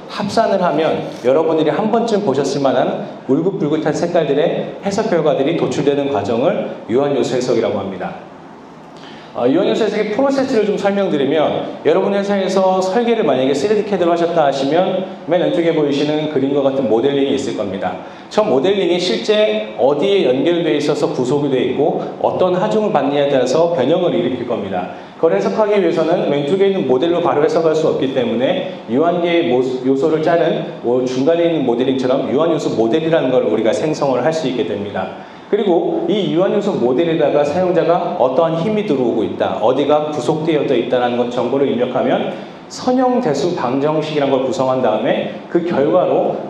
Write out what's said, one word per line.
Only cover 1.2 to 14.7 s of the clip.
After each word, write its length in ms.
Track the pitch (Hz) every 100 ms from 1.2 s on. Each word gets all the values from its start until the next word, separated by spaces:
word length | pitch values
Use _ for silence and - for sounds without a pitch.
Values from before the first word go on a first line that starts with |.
여러분들이 460 | 120 147 160 160 147
한 220 | 156 214
번쯤 340 | 226 196 202 139
보셨을 360 | 131 135 143
만한 440 | 135 123 175 - - - -
울긋불긋한 640 | 143 185 165 147 156 156
색깔들의 840 | - 175 175 151 147 170 - - -
해석 280 | 196 202 202
결과들이 440 | 170 151 131 139 165
도출되는 540 | 120 - 139 143 139
과정을 680 | 117 101 117 160 214 - - -
유한요소 460 | 120 143 127 117 127
해석이라고 400 | 127 113 101 101
합니다. 380 | 98 92 90 - - - - - - - - - - - - -
어, 120 | 123
유한요소 380 | 165 214 226 208
해석의 260 | 208 202
프로세스를 520 | 240 277 269 - 220 202
좀 120 | 180
설명드리면 1040 | 202 202 190 147 131 156 139 - - - 139
여러분 300 | 180 202 202
회사에서 680 | 196 196 185 190 185 185
설계를 420 | 185 240 233 220
만약에 300 | 160 131 135
쓰리디 320 | 143 208 208 -
캐드로 260 | 185 170
하셨다 340 | 170 165 165 143
하시면 600 | 135 139